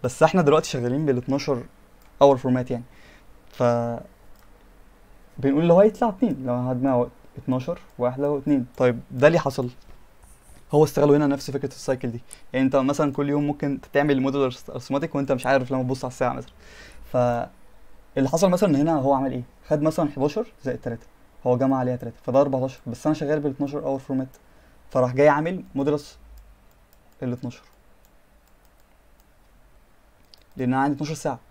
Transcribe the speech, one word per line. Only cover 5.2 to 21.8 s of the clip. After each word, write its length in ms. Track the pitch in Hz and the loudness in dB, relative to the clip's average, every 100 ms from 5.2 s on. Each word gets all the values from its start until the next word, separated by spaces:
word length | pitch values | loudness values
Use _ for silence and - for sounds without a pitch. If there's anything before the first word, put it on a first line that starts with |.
| - - | -20 -4
بنقول 240 | 135 139 | 0 2
اللي 120 | 170 | 4
هو 60 | 170 | 6
هيطلع 300 | 214 214 240 | 6 4 -4
اتنين، 340 | 190 233 131 131 | 0 -2 -2 -4
لو 80 | |
هجمع 540 | 123 127 127 135 123 123 - - - | -4 -2 -2 0 0 0 -6 -20 -14
اتناشر، 420 | 131 127 127 175 - - | -4 -4 -4 -10 -12 -4
واحدة 340 | 123 131 143 | -4 -2 -2
واتنين. 340 | 143 135 139 123 - | -2 0 0 -2 0
طيب، 220 | 127 120 - | 0 0 -8
ده 180 | 127 147 | 4 4
ليه 100 | 165 | 4
حصل؟ 300 | 139 131 123 - - - - - - - - - - | -2 -4 -6 -8 -20 -20 -20 -20 -20 -20 -20 -20 -2
هو 120 | 147 | 2
استغلوا 340 | 151 - 147 147 | 2 2 4 6
هنا 100 | 147 | 4
نفس 240 | 139 - | -2 -4
فكرة 160 | 139 135 | -6 -8
السايكل 440 | - - 131 127 | -8 -6 -4 -4
دي. 100 | 117 - - - | -8 -14 -20 -6
يعني 120 | 127 131 | 0 2
انت 100 | 135 | 2
مثلًا 360 | 131 143 147 | 0 0 -2
كل 180 | 139 143 | 0 -2
يوم 180 | 147 147 | 0 -2
ممكن 320 | 143 143 135 - | -2 -4 -6 -2
تعمل 280 | 143 147 139 | 0 2 2
موديل 200 | 135 139 | 0 0
ارثماتيك 760 | 131 127 - 127 - - 170 151 | -2 -2 -12 -14 -6 -4 -2 -4
وانت 160 | 139 | -2
مش 140 | 131 127 | -2 2
عارف 260 | 135 127 | 0 2
لما 120 | 131 | -4
تبص 220 | 127 131 131 | -2 -4 -8
على 60 | |
الساعة 220 | - 123 | -4 -4
مثلًا. 180 | 131 123 - - - - - - | -4 -12 -20 -20 -20 -20 -20 -6
فاللي 1160 | 127 123 120 - - - - - - - - 135 | 0 0 -2 -6 -14 -20 -20 -20 -20 -8 -2 0
حصل 200 | 165 190 | 2 2
مثلًا 200 | 175 196 | 2 2
ان 60 | 139 | 2
هنا 200 | 151 156 | 2 2
هو 180 | 131 | 2
عمل 180 | 135 135 | 0 0
ايه؟ 120 | 127 123 - - | -6 -10 -18 -2
خد 140 | 151 | 0
مثلًا 280 | 151 156 151 | 0 0 -4
حداشر 380 | 139 143 175 240 - | 0 -2 -2 -8 -8
زائد 160 | 135 127 | -8 -6
تلاتة، 260 | 123 117 - - - - 123 | -8 -10 -12 -20 -20 -6 0
هو 100 | 123 | 2
جمع 200 | 131 | 2
عليها 180 | 131 | 2